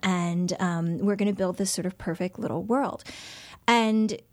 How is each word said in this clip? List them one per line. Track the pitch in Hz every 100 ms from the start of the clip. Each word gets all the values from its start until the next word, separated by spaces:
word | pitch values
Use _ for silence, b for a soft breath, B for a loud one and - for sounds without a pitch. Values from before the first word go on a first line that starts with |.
"and, | 185 180 175 175 180 -
um, | 180 170 170 170
we're | 202 196
gonna | 202
build | 196 185 185
this | 190
sort | - 180
of | -
perfect | - 165 208 -
little | - 147
world." | 196 254 262 - B B B B B B -
And | 233 220 220 214 - -